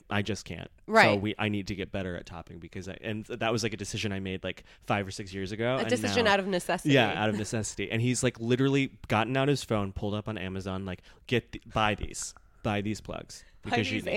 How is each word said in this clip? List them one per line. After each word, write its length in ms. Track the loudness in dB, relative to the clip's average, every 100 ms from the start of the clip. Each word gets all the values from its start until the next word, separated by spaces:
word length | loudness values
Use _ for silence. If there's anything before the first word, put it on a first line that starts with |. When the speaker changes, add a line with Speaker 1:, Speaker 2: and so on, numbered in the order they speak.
| -2
Speaker 1:
I 120 | -2
just 240 | 0 -4 -6
can't. 240 | -10 -12 -14 2
So 60 |
Speaker 2:
Right. 260 | 6 8 6
Speaker 1:
we, 140 | 2 0
I 120 | 0
need 180 | 0 -2
to 80 | -4
get 160 | -6
better 240 | -4 -6 -6
at 100 | -8
topping 340 | -12 -14 -14
because 280 | -14 -12 -10
I, 100 | -8
and 240 | -6 -6 -6
th-, 140 | -2
that 120 | 0
was, 120 | 2
like, 100 | 0
a 40 | -2
decision 360 | -6 -4 -2
I 80 | -2
made, 240 | -4 -4 -4
like, 180 | -8 -12 -12 -2
five 180 | -2 -2
or 60 |
six 220 | -6 -8
years 180 | -6 -6
ago, 240 | -2 0 0
Speaker 2:
A 40 |
Speaker 1:
and 100 | 0
Speaker 2:
decision 340 | 0 2 2
Speaker 1:
now 80 | 4
Speaker 2:
out 60 | 4
of 80 | 2
necessity. 460 | -2 0 -2 4
Speaker 1:
Yeah, 280 | 6 6 2
out 60 | 0
of 80 | 0
necessity. 540 | -2 -4 -4 -4 -2
And 100 | 0
he's, 220 | 2 2
like, 160 | 0 0
literally 540 | 0 4 4 4 2 -4 0
gotten 260 | 2 4 2
out 140 | 4
his 120 | 2 2
phone, 260 | 0 0
pulled 220 | -2 -4
up 160 | -2 -4
on 80 | -6
Amazon, 480 | -4 -4 -4 -4 -4
like, 160 | -8 -10 -18 -2
"Get 260 | 0 0
th-, 120 | -8 -4
buy 220 | 2 2 2
these, 400 | -4 -8 -10 -12 -20 -6
buy 200 | -2 0
these 200 | 0 -4
plugs 420 | -6 -10 -10 -16 -20 -14
Speaker 2:
Buy 60 | -2
Speaker 1:
because 180 | 0 2
you 60 | 0
Speaker 2:
these 40 |
Speaker 1:
need 60 | 0